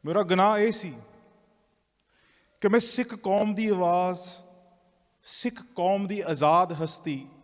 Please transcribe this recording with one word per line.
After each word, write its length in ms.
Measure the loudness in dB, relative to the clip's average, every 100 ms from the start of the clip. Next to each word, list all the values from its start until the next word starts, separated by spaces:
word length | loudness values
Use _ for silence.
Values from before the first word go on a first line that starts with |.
ਮੇਰਾ 180 | 0 0
ਗੁਨਾਹ 360 | 2 4 4 4
ਇਹ 140 | 2
ਸੀ 220 | 0 -10 -14 -20 -20 _ _ _ _ _ _ _ _ _ _ _ _ _ _
ਕਿ 80 | 2
ਮੈਂ 120 | 2
ਸਿੱਖ 340 | 2 -4 -4
ਕੌਮ 400 | -6 -2 0 0
ਦੀ 140 | 0 0
ਆਵਾਜ਼, 520 | 2 2 2 0 -4 -12 -18 -20 -20 _ _ _ _ _ _
ਸਿੱਖ 400 | -14 -6 -6 -8
ਕੌਮ 440 | -16 -4 0 0 -2
ਦੀ 140 | -6
ਆਜ਼ਾਦ 520 | -4 0 4 4 2
ਹਸਤੀ 560 | -2 -8 -6 -8 -8 -10 -20